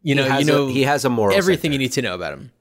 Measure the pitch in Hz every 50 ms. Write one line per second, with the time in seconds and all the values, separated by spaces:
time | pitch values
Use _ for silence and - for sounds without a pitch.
0 | _ 160 139 139 135 135 135 139 143 151 147 147 143 135 127 135 131 135 147 139
1 | 131 135 123 117 107 101 98 196 185 185 185 - - 160 147 139 135 123 - 143
2 | 123 104 90 90 87 78 73 67 135 127 _ _